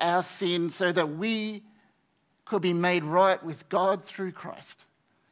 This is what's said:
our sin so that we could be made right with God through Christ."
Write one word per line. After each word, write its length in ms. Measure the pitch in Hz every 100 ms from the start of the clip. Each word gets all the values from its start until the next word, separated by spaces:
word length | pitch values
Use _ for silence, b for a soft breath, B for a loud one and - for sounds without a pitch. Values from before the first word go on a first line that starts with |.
our 220 | 170 175
sin 480 | 175 - 180 175 170
so 200 | - 180
that 180 | 170 156
we 520 | 156 220 220 214 208 b b b b b _ _ _ -
could 160 | 208
be 100 | 180
made 320 | 170 180 180
right 360 | 151 175 190 185
with 240 | 165 156 -
God 380 | 180 190 196 -
through 260 | - 190
Christ." 540 | - - - - - _ _ _ _ _